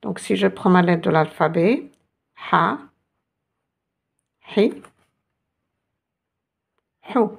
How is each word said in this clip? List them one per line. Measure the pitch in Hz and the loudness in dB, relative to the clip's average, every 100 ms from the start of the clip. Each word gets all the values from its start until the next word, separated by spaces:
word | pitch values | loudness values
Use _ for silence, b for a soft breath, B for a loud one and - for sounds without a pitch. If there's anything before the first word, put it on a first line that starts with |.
Donc, | 208 185 | -10 -10
si | - 190 | -4 -2
je | 190 | -2
prends | 190 - | 0 2
ma | 180 | 4
lettre | 175 175 | 4 2
de | 180 | 0
l'alphabet, | 160 156 - 156 165 170 269 - _ _ _ _ _ - | 0 0 0 -2 0 0 0 -4 _ _ _ _ _ -2
Ha, | 175 165 277 - _ _ _ _ _ _ _ _ _ _ _ _ _ _ _ - - | 0 0 -2 -10 _ _ _ _ _ _ _ _ _ _ _ _ _ _ _ -8 0
Hi, | 208 - - _ _ _ _ _ _ _ _ _ _ _ _ _ _ _ _ _ _ _ _ _ - | 0 0 -18 _ _ _ _ _ _ _ _ _ _ _ _ _ _ _ _ _ _ _ _ _ -8
Hou. | 269 214 | -2 -2